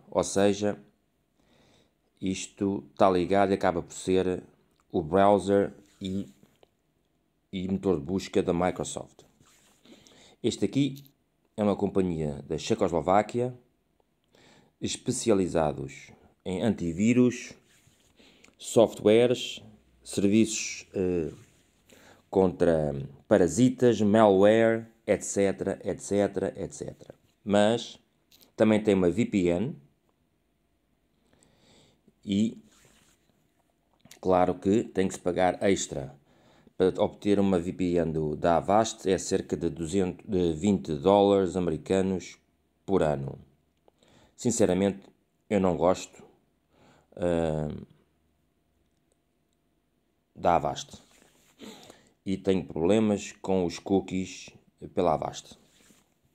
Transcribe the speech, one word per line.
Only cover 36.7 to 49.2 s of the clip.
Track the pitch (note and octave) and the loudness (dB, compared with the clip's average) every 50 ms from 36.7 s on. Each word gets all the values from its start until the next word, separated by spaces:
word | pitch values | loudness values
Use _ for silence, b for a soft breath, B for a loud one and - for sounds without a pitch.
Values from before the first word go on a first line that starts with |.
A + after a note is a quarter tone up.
| b - | b 0
Para | F#2 F#2 E2 - | 0 0 2 0
obter | G#2 F#2+ - - - G#2 G2+ G2 | -2 -2 -4 -4 -2 0 2 2
uma | G2 G2 F#2+ F2 | 2 2 0 0
V | E2+ F2+ E2 | -2 -4 -6
P | - F#2 F2 F2 | -4 -2 -2 0
N | F2 D#2+ D#2+ D#2 | 0 0 0 -2
do, | D#2 D#2 D2+ D2+ | -4 -4 -4 -4
da | D#2 E2 E2+ E2+ D#2 | -2 0 2 2 2
Avast | C#2+ D#2+ G2 A2 A2 - - - - F#2+ | 2 2 2 2 2 0 -4 -6 -2 -2
é | F#2+ E2+ | -2 0
cerca | - - F#2+ F#2+ - - F#2 D2+ | -2 -2 -4 -4 -4 -4 -6 -4
de | E2+ E2 | -4 -4
duzentos, | D2 D#2+ E2 D#2 F2+ G2 F#2 F2+ - - - - | -4 -4 -8 -4 -2 -2 -2 -2 -4 -8 -8 -4
de | G2+ F2+ F2 E2+ D#2+ | -2 0 0 0 -2
vinte | D2+ E2+ G#2 G2 F2 - - D#2 | 0 0 0 0 0 0 -4 -4
dólares | C#2 C#2+ F#2+ G2+ G2+ G2+ G2+ G2+ G2 F#2+ E2+ D#2+ | 0 4 4 6 6 6 6 4 4 2 0 -2
americanos | F#2 F2+ E2 D#2 D2+ - - F#2+ F#2+ F#2 F#2+ F#2+ F2 - - - _ _ _ _ _ _ _ _ _ _ | -4 -4 -4 -4 -4 -4 -2 0 0 0 0 -2 -4 -6 -12 -20 _ _ _ _ _ _ _ _ _ _
por | - G2 F2 | -2 0 0
ano. | D#2+ D2+ D2 C#2 C#2 C2+ C2+ - - _ _ _ _ _ _ _ _ _ b b b b b b b b b | 2 0 -2 -2 -6 -10 -12 -16 -20 _ _ _ _ _ _ _ _ _ b b b b b b b b b
Sinceramente, | b - A#2+ A#2+ - G#2+ F2 F2+ F#2 G2 G2 F#2+ G2 - - _ _ _ _ _ _ _ - | b -4 -2 0 2 2 2 2 2 2 0 -2 -4 -12 -20 _ _ _ _ _ _ _ -2
eu | G#2+ G2 | 0 2
não | F#2+ F#2 E2+ | 2 2 0
gosto, | D2 D#2 F2+ F#2 - - - _ - - - _ _ _ _ _ _ _ b b b b b b b b b - | 2 2 2 2 0 -4 -16 _ -20 -20 -20 _ _ _ _ _ _ _ b b b b b b b b b -10
ah, | - F#2 F2 E2+ E2 E2 D#2+ D#2 D#2 D#2 D2+ D2+ D2+ - - _ _ _ _ _ _ _ _ _ _ _ _ _ _ _ _ _ _ _ _ _ _ _ _ _ _ | -6 -2 -2 0 0 0 0 -2 -2 -4 -6 -8 -10 -14 -18 _ _ _ _ _ _ _ _ _ _ _ _ _ _ _ _ _ _ _ _ _ _ _ _ _ _